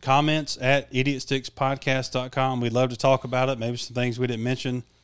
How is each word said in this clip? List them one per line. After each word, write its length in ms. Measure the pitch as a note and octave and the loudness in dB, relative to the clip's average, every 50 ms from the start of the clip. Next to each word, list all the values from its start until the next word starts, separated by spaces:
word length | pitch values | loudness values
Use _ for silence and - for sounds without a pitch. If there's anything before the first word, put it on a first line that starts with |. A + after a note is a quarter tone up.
comments 560 | - C3+ C3+ C#3+ D3 D3+ D3+ D#3 D3 - - - | 0 4 4 4 4 4 2 0 0 -4 -4 -2
at 320 | B2+ B2+ C#3 C#3+ - - | 2 4 4 2 2 0
idiotstickspodcast 1200 | B2+ B2+ C3 C#3+ C#3 B2+ - - C#3 C3+ B2 - - - C3+ C3+ C#3 C3+ - C#3 C3 C3 B2+ - | 0 0 0 0 0 -2 -2 -2 -2 -2 -4 -6 -6 -2 -2 0 0 0 0 0 0 0 0 -2
dot 200 | - B2+ B2+ C3 | -4 -4 -4 -4
com. 280 | - C#3 C3 C3 C3 B2 | -2 0 0 0 0 0
We'd 140 | A#2+ A#2+ A2+ | 0 0 2
love 160 | B2 C3 B2 | 2 2 2
to 80 | B2 - | 0 2
talk 260 | - C3+ C3+ B2+ - | 2 4 4 4 2
about 260 | B2 B2 B2+ C3 C3+ | -2 -2 0 0 0
it. 100 | C3+ A#2 | -2 -2
Maybe 180 | A2+ A#2+ B2 A#2 | -4 -4 -4 -6
some 160 | - - A#2 | -8 -8 -4
things 240 | B2 B2 B2 A#2 A#2+ | -2 -2 -2 -2 -2
we 60 | B2+ B2 | -2 -2
didn't 160 | A#2+ A2 A2+ | -2 -2 -2
mention. 400 | B2+ B2+ B2+ - C3 B2 B2 - _ _ _ | -2 -2 -2 -2 -4 -4 -6 -6 _ _ _